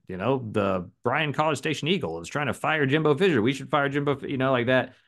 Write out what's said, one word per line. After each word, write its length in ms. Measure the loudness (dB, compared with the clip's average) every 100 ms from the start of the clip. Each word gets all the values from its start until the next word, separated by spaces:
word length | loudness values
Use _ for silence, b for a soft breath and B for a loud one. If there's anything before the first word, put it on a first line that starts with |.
| -12
you 100 | -6
know, 300 | -2 -2 -2
the 380 | -2 0 0 -4 _
Bryan 280 | -2 -2 -2
College 260 | 0 0 0
Station 300 | -4 -4 -2
Eagle 320 | -2 -2 -8
is 80 | -6
trying 200 | -4 -4
to 60 |
fire 340 | -2 -2 0 2
Jimbo 280 | 2 2 4
Fisher. 280 | 4 4
We 100 | 2
should 160 | 0 0
fire 200 | 0 2
Jimbo," 260 | 0 -2 -2
F-, 80 |
you 140 | -4 -2
know, 140 | 0
like 160 | 2 4
that. 260 | 2 2 -6